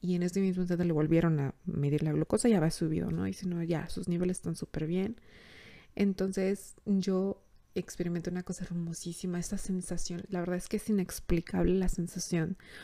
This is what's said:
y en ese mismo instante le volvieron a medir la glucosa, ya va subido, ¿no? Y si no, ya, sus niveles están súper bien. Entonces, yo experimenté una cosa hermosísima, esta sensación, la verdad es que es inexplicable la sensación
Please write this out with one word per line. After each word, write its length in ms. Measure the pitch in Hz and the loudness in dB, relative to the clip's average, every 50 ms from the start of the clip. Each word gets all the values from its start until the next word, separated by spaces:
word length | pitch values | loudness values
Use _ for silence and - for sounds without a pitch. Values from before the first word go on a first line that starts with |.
y 140 | - 180 180 | -2 0 0
en 80 | 175 175 | 2 0
ese 180 | 180 170 190 | 0 0 2
mismo 220 | 196 190 180 185 185 | 2 2 2 0 0
instante 220 | 180 180 170 180 | 0 2 2 2
le 80 | 175 160 | 4 4
volvieron 460 | 151 156 151 165 165 165 165 160 147 | 4 4 6 6 6 6 6 4 2
a 160 | 139 135 - _ - | 2 0 -4 _ -6
medir 360 | - - - 143 143 147 147 156 | -4 -2 0 2 2 2 2 2
la 100 | 156 147 | 2 0
glucosa, 360 | 151 160 - - 214 - 240 | 0 0 2 2 4 4 6
ya 120 | 220 185 | 6 6
va 100 | 156 160 | 4 2
subido, 400 | - - 170 156 160 165 - - | 2 0 -2 0 0 0 0 -2
¿no? 180 | 160 170 190 190 | -2 -2 -2 -4
Y 60 | 190 | -4
si 120 | - 190 | -4 -4
no, 160 | 180 175 170 170 | -4 -2 -2 -2
ya, 260 | 165 170 151 - - | -2 -2 -2 -2 -4
sus 180 | - - - - | -6 -4 -2 -2
niveles 300 | 170 170 180 180 185 - | 0 0 0 0 -2 -2
están 180 | - 170 165 | -4 -6 -6
súper 300 | - - - - - 156 | -6 -6 -6 -6 -4 -4
bien. 300 | 156 175 185 190 220 233 - - - - - - - - - - - - - - - - | -2 0 0 -2 -2 -4 -8 -14 -20 -20 -20 -20 -20 -20 -20 -20 -20 -20 -20 -20 -10 -4
Entonces, 800 | - 202 202 190 - 190 190 190 196 190 190 202 - - - - - - | 0 0 0 2 0 -2 -2 -2 0 0 0 -2 -2 -6 -12 -20 -8 -2
yo 560 | 208 202 190 185 202 190 185 190 196 - - - _ - - - _ - | 0 0 2 2 2 2 2 2 0 -2 -6 -10 _ -20 -20 -20 _ -8
experimenté 560 | 185 180 - - - 175 175 175 170 165 175 | -8 -6 -6 -6 -6 -4 -2 -4 -4 -4 -4
una 140 | 175 180 180 | -4 -6 -6
cosa 200 | - 180 - 180 | -6 -8 -8 -8
hermosísima, 760 | - 170 170 170 165 165 - - 175 170 - - 180 175 175 | -6 -4 -4 -4 -4 -6 -8 -8 -10 -8 -6 -6 -4 -4 -4
esta 200 | 175 - 208 196 | -4 -4 -4 -4
sensación, 640 | - - 185 185 180 - 180 170 - - 175 175 - - | -4 -2 -4 -4 -4 -4 -2 -2 -2 -2 -4 -6 -6 -4
la 100 | 190 180 | -4 -2
verdad 160 | 170 180 180 | 0 0 0
es 120 | 180 - - | -2 -2 -2
que 100 | - 208 | -4 -2
es 100 | - - | 0 2
inexplicable 880 | 214 196 180 - - - - - 175 170 - - - 180 170 175 180 | 2 2 0 0 -4 -6 -2 2 2 2 2 0 0 4 4 4 4
la 140 | 190 185 180 | 4 4 2
sensación 680 | - - 170 175 - 180 - - 180 170 160 165 190 - - - - - | 0 0 -2 -4 -4 -6 -6 -2 0 0 0 0 -2 -6 -10 -16 -20 -18